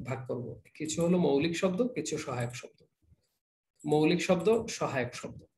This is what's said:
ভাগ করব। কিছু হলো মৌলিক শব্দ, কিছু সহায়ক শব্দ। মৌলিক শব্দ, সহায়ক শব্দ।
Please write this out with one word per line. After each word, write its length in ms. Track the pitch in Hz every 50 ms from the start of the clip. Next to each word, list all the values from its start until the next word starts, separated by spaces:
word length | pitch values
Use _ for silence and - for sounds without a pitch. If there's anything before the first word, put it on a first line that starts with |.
| -
ভাগ 240 | 120 131 123 -
করব। 340 | - 131 123 117 113 - - - - _
কিছু 320 | - 156 156 156 170 165
হলো 120 | 170 185
মৌলিক 400 | 180 165 143 139 139 156 170 170
শব্দ, 300 | - 196 185 180 190 254
কিছু 300 | 247 - 160 - - 156
সহায়ক 380 | 139 - 139 127 123 120 120 -
শব্দ। 280 | - - - _ _ - _ _ _ _ _ _ _ _ _ _ _ _ _ _ _ _ _ _ _ -
মৌলিক 360 | 147 151 151 156 160 175 175
শব্দ, 440 | - - 185 170 170 214 226 233 226
সহায়ক 480 | - - - 156 135 123 131 120 117 -
শব্দ। 300 | - - 120 117 - - _ _